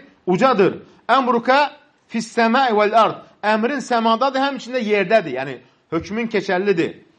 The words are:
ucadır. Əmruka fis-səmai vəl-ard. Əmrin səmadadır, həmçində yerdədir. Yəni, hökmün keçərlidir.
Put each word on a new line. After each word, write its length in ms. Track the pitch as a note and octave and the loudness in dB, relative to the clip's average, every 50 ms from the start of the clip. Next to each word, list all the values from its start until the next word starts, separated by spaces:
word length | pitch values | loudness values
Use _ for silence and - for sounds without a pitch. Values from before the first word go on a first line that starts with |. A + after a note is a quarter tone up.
| - - _ _ - | -18 -20 _ _ -4
ucadır. 600 | F3+ F3 E3+ A#3 C4+ B3 F#3+ G3 D3 A2 - - - - _ - | -2 0 2 4 2 4 4 2 2 2 -4 -14 -20 -20 _ -2
Əmruka 560 | - A#3 C4+ B3+ B3 B3 A3+ A#3 B3+ C4 C#4+ D4 C4 - - _ _ _ _ _ _ | 0 0 2 2 2 0 0 2 2 2 2 2 0 -4 -12 _ _ _ _ _ _
fis-səmai 600 | - A#3 A3+ - - A#3+ A3+ A3+ A3+ C4+ C4+ A#3+ G#3+ | -8 -8 -8 -6 -2 0 0 2 2 2 2 2 2
vəl-ard. 500 | G#3 G#3 G3+ G#3+ A3+ G#3+ F3 C#3+ - - - _ _ | 2 0 2 4 4 4 2 0 -6 -14 -20 _ _
Əmrin 420 | - G#3+ A3 G#3+ A3 B3+ D4 C4 | -2 -2 0 0 0 -2 -4 -4
səmadadır, 600 | A#3+ - A#3+ A3+ A3+ A3+ A3+ A3+ C4 C#4 C4 C4+ | -4 -2 -2 0 2 0 0 2 0 0 0 0
həmçində 400 | C4+ C#4 C#4 A3+ - A3+ B3+ B3+ | -2 -2 -4 -6 -10 -6 -6 -4
yerdədir. 540 | A3+ G#3 G#3 G3+ G3 F3 A3 A3 F3+ D3+ B2 B2+ | -2 0 0 0 2 2 2 0 0 0 -6 -6
Yəni, 200 | C3+ C#3 C3 A#2 - _ _ _ _ - | -6 -8 -10 -12 -14 _ _ _ _ -6
hökmün 380 | D#3+ E3 E3 - G3+ A3+ A#3 A3+ | -6 -6 -6 -6 -6 -6 -6 -2
keçərlidir. 720 | A3+ G3 F#3 G3 F#3 F3+ G3 G3+ F#3+ E3 D#3 G#2+ - - - _ _ | -4 -4 -2 -2 -2 -2 0 0 0 0 0 -4 -4 -10 -20 _ _